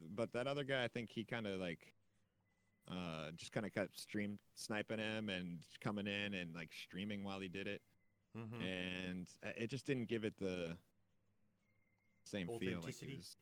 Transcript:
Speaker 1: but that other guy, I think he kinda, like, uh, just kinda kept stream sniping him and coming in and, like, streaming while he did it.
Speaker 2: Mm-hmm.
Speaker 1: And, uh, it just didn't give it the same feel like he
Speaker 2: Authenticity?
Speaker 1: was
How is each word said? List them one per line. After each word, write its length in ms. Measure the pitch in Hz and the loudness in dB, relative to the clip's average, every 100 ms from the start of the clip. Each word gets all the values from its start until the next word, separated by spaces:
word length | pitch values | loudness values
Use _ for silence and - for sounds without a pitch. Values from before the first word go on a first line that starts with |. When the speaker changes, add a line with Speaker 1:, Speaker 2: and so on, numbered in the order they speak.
| 80 | -6
Speaker 1:
but 180 | 101 117 | 0 2
that 140 | 120 127 | 2 2
other 180 | 143 | 2
guy, 180 | 135 135 | 4 4
I 60 | 120 | 4
think 220 | 120 113 | 2 0
he 140 | - | -2
kinda, 340 | 104 117 107 95 | 0 0 2 2
like, 340 | 92 85 - - _ _ _ _ _ _ _ _ - | 2 0 -6 -20 _ _ _ _ _ _ _ _ -6
uh, 420 | 90 87 80 78 85 | -2 0 -2 -2 -6
just 160 | - | -4
kinda 160 | - 101 | -2 0
kept 320 | 110 95 - | 2 2 0
stream 380 | - 107 104 104 - | -4 0 0 -2 -8
sniping 440 | - - 107 104 110 | -10 0 0 2 0
him 300 | 110 110 104 | 2 2 2
and 300 | 92 90 85 - - | 2 0 -4 -8 -6
coming 240 | 120 104 101 | -2 0 2
in 260 | 101 101 | 2 2
and, 220 | 98 85 | 0 -2
like, 160 | 82 82 | -4 -6
streaming 500 | - - 87 104 101 | -8 -6 -4 -2 -2
while 160 | 98 98 | -2 -2
he 100 | 95 | -2
did 180 | 90 98 | -2 -2
it. 140 | 101 - - _ _ _ | -2 -6 -20 _ _ _
Speaker 2:
Mm-hmm. 280 | 113 113 117 | -8 -6 -2
Speaker 1:
And, 680 | 92 92 90 92 92 92 87 - | 0 2 0 0 0 -2 -4 -6
uh, 60 | 104 - | -6 -2
it 80 | 113 | -2
just 160 | 135 | 0
didn't 220 | - 131 107 | 2 2 2
give 160 | 117 | 2
it 80 | 107 - | 2 0
the 360 | 95 90 85 85 - _ _ _ _ _ _ _ _ _ _ _ _ _ | 0 2 0 -2 -8 _ _ _ _ _ _ _ _ _ _ _ _ _
same 220 | - 104 87 | -4 -2 0
feel 80 | 87 | 0
like 60 | |
he 120 | 92 | 2
Speaker 2:
Authenticity? 420 | 87 82 - - - | 2 -2 -6 -6 -8
Speaker 1:
was 200 | 90 - | -8 -6